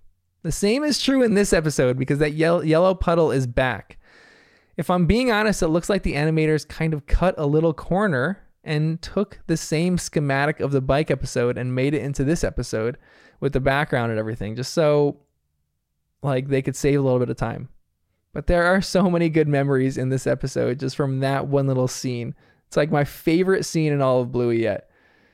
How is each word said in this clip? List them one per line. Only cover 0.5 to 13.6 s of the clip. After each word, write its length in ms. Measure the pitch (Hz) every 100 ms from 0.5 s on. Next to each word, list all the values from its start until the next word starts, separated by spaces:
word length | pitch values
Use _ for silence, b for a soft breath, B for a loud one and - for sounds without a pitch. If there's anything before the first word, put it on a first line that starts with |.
same 320 | - 202 254
is 160 | 302 233
true 220 | - 269
in 120 | 247
this 180 | 208 202
episode 460 | 185 156 139 127 131
because 200 | 131 143
that 140 | 151
yel-, 320 | 151 160 175
yellow 300 | 156 156 185
puddle 360 | 185 - 170 160
is 160 | 131 127
back. 520 | 120 127 104 - - b b b b b b b -
If 120 | 165
I'm 160 | 180
being 260 | 160 214 254
honest, 320 | 208 214 190
it 60 | 165
looks 220 | 165 -
like 120 | 196
the 120 | 180
animators 520 | 143 151 160 156 156 -
kind 280 | - 160
of 120 | 151 -
cut 280 | - 180 185
a 100 | 143
little 280 | 151 165
corner 680 | 156 - 180 208 131 143 196 - _
and 360 | - 151 160 160
took 380 | - - - - -
the 100 | 160
same 420 | - 156 180 175
schematic 600 | - 165 143 139 143 151
of 120 | 139
the 80 | 139
bike 300 | 131 139 156
episode 480 | 135 127 131 120 120
and 160 | 123
made 180 | 127 135
it 100 | 147
into 220 | 127 143
this 180 | 135 170
episode 540 | 98 - 123 110 113 135 b b b b
with 120 | 139
the 80 | 139